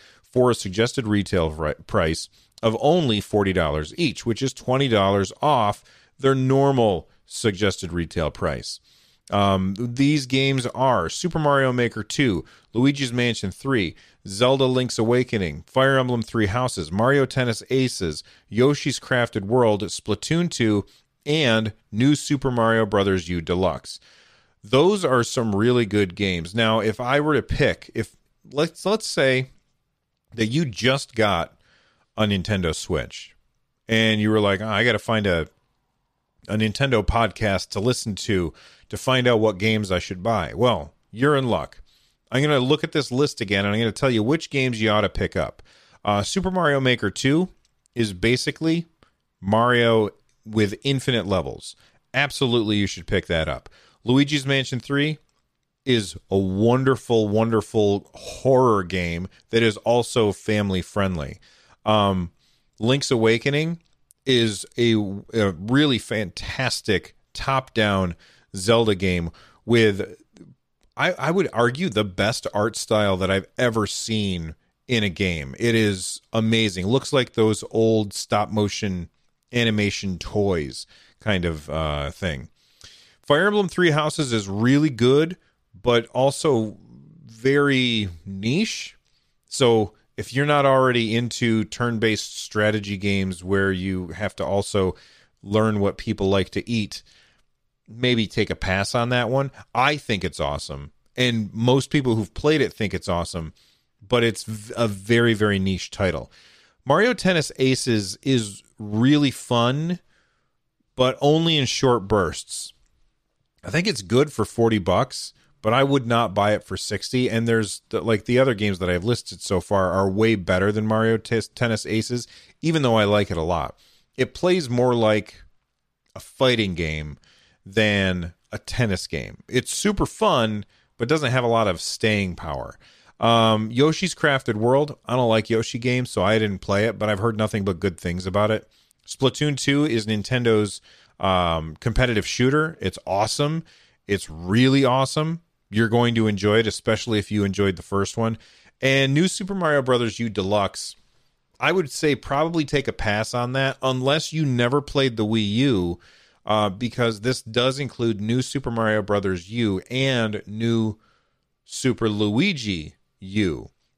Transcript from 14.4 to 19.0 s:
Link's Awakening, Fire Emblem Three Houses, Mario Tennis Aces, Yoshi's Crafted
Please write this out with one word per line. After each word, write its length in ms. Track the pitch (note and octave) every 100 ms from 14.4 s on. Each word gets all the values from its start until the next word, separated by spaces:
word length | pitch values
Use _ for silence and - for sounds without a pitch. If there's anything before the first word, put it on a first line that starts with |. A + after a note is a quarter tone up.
| B2 C3+ B2+
Link's 320 | B2+ B2+ -
Awakening, 640 | A2+ B2 B2+ A2 E2+ D2+ -
Fire 280 | C3 C3+ C3+
Emblem 260 | B2+ A#2+
Three 240 | - A#2 G2+
Houses, 440 | B2 B2+ G2 D#2
Mario 340 | F#2+ B2 C#3+
Tennis 380 | B2+ C3+ B2 A2 -
Aces, 540 | C3 B2+ - F2 D2 - _ _
Yoshi's 500 | G#2 C#3 C#3+ D3
Crafted 460 | -